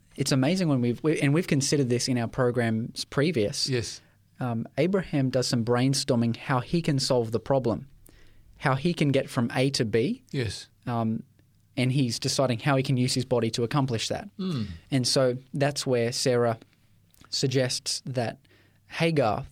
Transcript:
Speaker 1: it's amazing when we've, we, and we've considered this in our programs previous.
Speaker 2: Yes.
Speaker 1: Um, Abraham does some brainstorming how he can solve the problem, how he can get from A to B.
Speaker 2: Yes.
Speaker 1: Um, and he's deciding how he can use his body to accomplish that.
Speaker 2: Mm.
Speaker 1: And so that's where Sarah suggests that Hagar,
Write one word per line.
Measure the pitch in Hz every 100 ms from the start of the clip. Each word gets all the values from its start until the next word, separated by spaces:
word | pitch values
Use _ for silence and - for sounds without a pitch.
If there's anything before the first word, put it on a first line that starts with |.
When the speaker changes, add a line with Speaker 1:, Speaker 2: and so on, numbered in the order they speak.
| _ -
Speaker 1:
it's | 139
amazing | 135 131 185 170
when | 135
we've, | 120 117
we, | 156 170
and | 143
we've | 151 180
considered | 147 135 147 127
this | 120 -
in | 123
our | 113
programs | - 123 120 117 110 120 - -
previous. | - 151 160 101 - -
Speaker 2:
Yes. | 123 98 - - _ _ -
Speaker 1:
Um, | 127 113 113 -
Abraham | 170 196 - 147 131
does | 123 120
some | 123 113
brainstorming | 120 131 135 - 120 117 113
how | - 131
he | - 175
can | 165 139
solve | - 127 113
the | 110
problem, | - 135 123 85 - - - - - - - -
how | - 135
he | 170
can | 165 147
get | 135 127
from | - 117 -
A | 135
to | 139
B. | 117 113 135 247 -
Speaker 2:
Yes. | 143 113 - - _ -
Speaker 1:
Um, | 120 113 113 - _ _ _ _ -
and | 123
he's | 131 127 113
deciding | 135 - 131 117
how | 151 135
he |
can | 131 127
use | 127 131
his | 127
body | 120 113
to | 120
accomplish | 117 151 135 110 -
that. | - 202 -
Speaker 2:
Mm. | 185 143 101 85 -
Speaker 1:
And | 135 120
so | 139 131 127 -
that's | 147 139 143 -
where | 123 117
Sarah | - 135 123 120 113 - _ _ _ _ _ -
suggests | - 135 131 127 - - - -
that | 127 113 - _ _ _ _ _ -
Hagar, | 165 156 117 - -